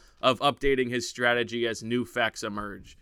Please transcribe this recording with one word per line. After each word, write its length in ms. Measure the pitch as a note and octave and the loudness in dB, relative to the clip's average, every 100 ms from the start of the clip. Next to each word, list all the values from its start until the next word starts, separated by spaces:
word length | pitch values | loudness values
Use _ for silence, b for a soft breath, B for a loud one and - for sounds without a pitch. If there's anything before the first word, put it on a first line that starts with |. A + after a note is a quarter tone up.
| b b | b b
of 180 | B2+ B2 | 0 4
updating 500 | C#3+ B2+ C#3 C3 A#2+ | 2 2 2 2 0
his 180 | B2 A#2 | -2 -4
strategy 560 | - B2 A#2+ A#2+ A#2+ A#2 | 0 2 2 0 0 -2
as 160 | A2 | -2
new 240 | A2+ B2 A2 | -2 -2 -2
facts 380 | A#2+ A2 - | 0 -2 -2
emerge. 540 | A2 G#2 G#2 G2 - - | -6 -6 -8 -12 -18 -20